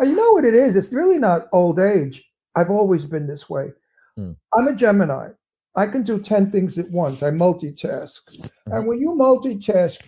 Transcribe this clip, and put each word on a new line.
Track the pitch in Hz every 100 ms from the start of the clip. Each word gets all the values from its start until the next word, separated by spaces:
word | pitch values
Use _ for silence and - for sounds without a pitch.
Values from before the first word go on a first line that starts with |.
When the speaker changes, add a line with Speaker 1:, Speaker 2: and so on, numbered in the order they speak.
Speaker 1:
you | 277 339
know | 466
what | 415
it | 240
is? | 226 269 196
It's | 190
really | 262 359 349
not | 220 170 170
old | 180 175 160
age. | 196 202 139 131 _ _ _ 160
I've | 175
always | 208 196 175 147
been | 156 147
this | 143 -
way. | 151 135 - _ _ _ -
Speaker 2:
Hmm. | 95 78 - 226
Speaker 1:
I'm | 262
a | 240
Gemini. | 233 202 165 135 - - _ _ _ -
I | 208
can | 254
do | 220 214
ten | 202 214 196
things | 202 180 170
at | 170
once. | 175 156 131
I | 147
multitask. | 156 175 170 147 147 - - - - _
Speaker 2:
Mm-hmm. | - - _ -
Speaker 1:
And | 226 220
when | 240
you | 302
multitask, | 339 262 254 262 202 - 190 175 -